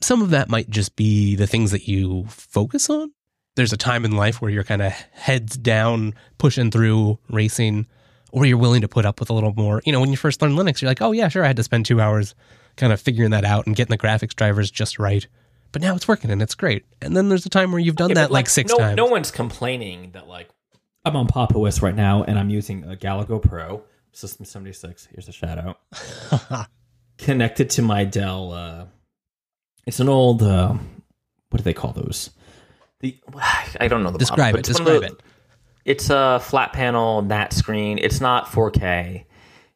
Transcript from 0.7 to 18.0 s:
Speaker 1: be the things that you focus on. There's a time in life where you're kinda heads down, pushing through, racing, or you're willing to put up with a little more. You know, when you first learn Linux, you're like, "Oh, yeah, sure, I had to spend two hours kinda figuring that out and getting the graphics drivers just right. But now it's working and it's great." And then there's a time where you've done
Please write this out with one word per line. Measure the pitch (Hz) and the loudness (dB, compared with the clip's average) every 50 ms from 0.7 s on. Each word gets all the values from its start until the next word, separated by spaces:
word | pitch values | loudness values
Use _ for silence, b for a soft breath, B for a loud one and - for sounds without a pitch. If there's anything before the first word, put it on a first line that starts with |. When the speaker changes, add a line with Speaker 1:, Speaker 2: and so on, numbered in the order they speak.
| 107 110 95 - _ | -2 -2 -2 -2 _
Speaker 1:
be | - 107 107 104 104 104 101 101 | 0 2 4 4 4 4 2 2
the | 95 104 | 2 0
things | 101 - 113 110 101 | 2 2 2 2 2
that | 104 95 - | 0 -2 -2
you | - 98 95 95 92 95 92 101 | -2 -2 -2 0 -2 -2 -6 -6
focus | 110 - - - _ - 196 - - - 285 - - | -10 -14 -20 -14 _ -2 0 0 0 -2 -4 -2 0
on. | 294 302 311 302 _ _ _ _ _ _ _ _ - | -2 -2 -4 -8 _ _ _ _ _ _ _ _ -2
There's | - 123 110 | 0 0 0
a | 113 | 0
time | 107 - 127 120 117 113 | -2 -2 -2 0 0 0
in | 110 107 | 0 0
life | 101 101 107 113 - | 2 2 0 0 -2
where | 117 107 | -4 -4
you're | 104 104 98 | -2 -2 -2
kinda | - 107 98 101 95 | -2 -2 -2 -2 -2
heads | 95 - - _ _ - - - 131 127 113 110 - | -4 -6 -14 _ _ -8 -2 -2 -2 -2 -2 -6 -8
down, | 131 110 117 113 110 110 117 117 113 107 107 107 b b b b - | -2 0 2 2 2 2 2 2 0 -2 -2 -4 b b b b 0
pushing | - 139 - 135 120 110 | 0 2 2 2 0 2
through, | 104 113 113 110 110 110 107 104 104 - _ - | 2 4 4 4 4 4 2 2 0 -2 _ -4
racing, | 113 107 107 110 - - 117 107 104 107 110 b b b b b b b b b - | -2 0 0 0 0 0 0 0 0 -2 -4 b b b b b b b b b 0
or | 127 143 | 2 4
you're | 135 123 | 4 4
willing | 117 123 117 123 123 | 4 4 4 4 4
to | 107 - | 2 0
put | - 117 104 | 0 0 0
up | 101 101 - | 0 0 -2
with | 117 - | -6 -2
a | 113 | -2
little | 110 107 107 107 | 0 0 0 0
more. | 110 104 104 104 113 - | 0 0 0 0 0 0
You | 156 143 | 0 2
know, | 127 | 2
when | 131 139 | 2 2
you | 135 | 0
first | - - 151 139 - | 0 0 -2 0 2
learn | 156 147 143 | 0 0 2
Linux, | 165 196 180 131 - | 2 0 0 0 0
you're | 135 131 | 0 0
like, | 131 - | 0 0
"Oh, | 214 226 214 | 0 0 2
yeah, | 233 220 165 | 2 0 0
sure, | - 190 170 | 2 2 2
I | |
had | 135 131 | 2 2
to | 120 117 | 2 0
spend | - 120 117 110 | 0 0 0 2
two | - 123 113 | 2 4 4
hours | 107 107 107 107 101 - - b b b b b b b b | 4 4 2 2 0 -2 -6 b b b b b b b b
kinda | b 131 117 107 | b 2 2 2
figuring | 101 - 135 120 113 117 107 | 2 0 -2 2 2 2 4
that | 107 104 101 | 4 2 2
out | 104 104 104 - | 2 2 2 2
and | 107 107 | 0 0
getting | 110 120 - | 0 0 0
the | 113 | 0
graphics | 101 - 107 110 107 104 110 - | 0 2 0 0 0 -2 -4 -2
drivers | - 110 104 101 104 101 98 | 0 0 2 2 2 0 -2
just | - - 110 - - - | -2 -4 -4 -4 -4 -2
right. | 104 98 101 101 - - _ _ _ _ _ _ _ _ | 0 0 0 0 -2 -4 _ _ _ _ _ _ _ _
But | - 147 | -8 -4
now | 175 190 185 | -2 -2 -2
it's | 180 - | -2 0
working | - 214 - - 110 | 0 -2 0 0 -4
and | 101 101 | -2 -2
it's | 107 - - | -2 -4 -4
great." | - 196 160 104 98 - _ _ - | -4 -2 -2 -2 -2 -6 _ _ -12
And | 139 143 170 | -8 -2 0
then | 185 196 202 | 2 2 2
there's | 190 180 - | 2 0 -2
a | 180 | 0
time | - 190 185 185 | 0 0 0 2
where | 180 175 | 0 0
you've | 170 165 156 | 0 0 0
done | 165 | 0